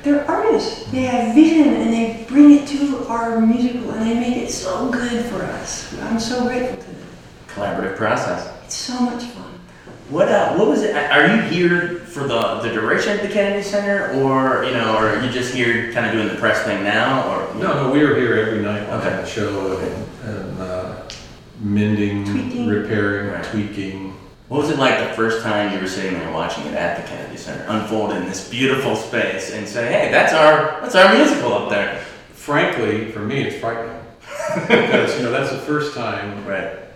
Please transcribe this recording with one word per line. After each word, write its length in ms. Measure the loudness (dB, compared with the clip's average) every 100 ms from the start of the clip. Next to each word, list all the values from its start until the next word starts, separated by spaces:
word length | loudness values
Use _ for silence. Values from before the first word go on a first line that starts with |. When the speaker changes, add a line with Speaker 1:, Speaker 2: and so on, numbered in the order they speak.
Speaker 1:
They're 260 | 2 2 2
artists. 600 | 0 2 2 0 -8 -6
They 100 | -2
have 320 | 0 0 2 6
vision, 400 | 8 8 6 4
and 180 | 2
they 320 | 2 0 -4 0
bring 240 | 10 12
it 160 | 10 6
to 360 | -2 0 0 -2
our 320 | -2 0 2
musical, 520 | 4 4 2 -2 -6
and 180 | -2 0
they 60 | 0
make 220 | 0 -2
it 120 | -4
so 380 | -6 -4 -2 -2
good 360 | -2 -2 -2 -4
for 160 | -4
us. 500 | -6 -8 -8 -10 -10 -10
I'm 180 | -4 -2
so 240 | -2 0 0
grateful 320 | 0 -4 -6
to 60 |
them. 120 | -12 -16 -18 -20 -20 -20 -16
Speaker 2:
Collaborative 480 | -6 -4 -4 -4 -2
process. 540 | 0 0 -2 -4 -8 -14 -12
Speaker 1:
It's 100 | -10
so 240 | -8 -2
much 240 | -2 -4 -10
fun. 120 | -14 -16 -18 -20 -20 -20 -20 -8
Speaker 2:
What, 180 | 2 4
uh, 260 | 4 2 2
what 120 | 4
was 140 | 4
it? 120 | 2 0
Are 400 | 2 4 6 4
you 60 |
here 560 | 2 2 4 4 0 -6
for 220 | -10 -6 -2
the, 280 | 0 0 -2
the 80 | -2
duration 420 | -2 0 0 0
at 100 | -2
the 80 | 0
Kennedy 320 | 0 2 0
Center, 480 | -2 -2 0 0 0 0
or, 440 | 2 2 2 0 0
you 60 |
know, 220 | -2 0 2
or 120 | 2
are 140 | 0
you 80 | -2
just 220 | -2 -4
here 380 | 0 0 0 -2
kinda 180 | -2 0
doing 160 | 0 -2
the 80 | 0
press 280 | 0 0
thing 200 | 0 -2
now, 480 | 0 0 2 0 0
or? 220 | -4 -4 -4
Speaker 3:
No, 280 | -2 0 2
no, 60 |
we 80 | 4
are 140 | 4 2
here 140 | 2 2
every 260 | 0 -2
night 260 | -2 -4 -4
on 100 | -4
Speaker 2:
Okay. 100 | -4
Speaker 3:
that 180 | -4 -6
show 500 | -4 -4 -2 -4 -4
and, 280 | -4 -6 -10 -12 -10
and, 320 | -8 -8 -10
uh, 320 | -8 -6 -8 -12 -14 -16 -16 -20 -20 -8
mending, 640 | -2 2 2 2 0 0 -2
Speaker 1:
Tweaking. 420 | -2 -4 -4 0
Speaker 3:
repairing, 640 | 0 0 0 0 0 -4
Speaker 2:
Right. 100 | -6
Speaker 3:
tweaking. 720 | -4 -4 -4 -6 -8 -8 -10 -14 -20 -20 -6
Speaker 2:
What 120 | -2
was 60 | 0
it 80 | 2
like 200 | 2 2
the 140 | -2 0
first 280 | 0 0
time 280 | 0 0 0
you 60 | -2
were 80 | -4
sitting 320 | -4 -4 -4
there 120 | -4
watching 320 | -4 -4 -6 -6
it 80 | -4
at 220 | -2 -4
the 60 |
Kennedy 340 | -8 -12 -12 -12
Center 260 | -12 -10 -6
unfold 420 | -4 -2 -2 -2
in 160 | -2 -4
this 220 | -8 -8
beautiful 480 | -2 0 2 0 -2
space 560 | -4 -2 -2 -4 -6
and 120 | -8 -6
say, 200 | -4 0
"Hey, 220 | 0 2
that's 220 | 2 4
our, 420 | 6 6 6 2 -4
that's 140 | 0 6
our 180 | 8 8
musical 380 | 6 4 0
up 160 | -2 0
there"? 300 | -2 -2 -6 -10 -18 -20
Speaker 3:
Frankly, 800 | -18 -2 0 0 0 -2 -2 -4
for 80 | -6
me, 240 | -4 -2
it's 120 | -2 -4
frightening. 340 | -6 -6 -8 -10 -16 -20 -16
Speaker 2:
<laughs> 400 | -8 -4 -4 4
Speaker 3:
Because, 500 | 4 4 2 2 0
you 60 |
know, 80 | -2
that's 200 | -2 -2
the 60 | -6
first 360 | -2 -2 -2 -6
time 500 | -6 -6 -8 -10 -6
Speaker 2:
Right. 220 | -6 -6 -10 -16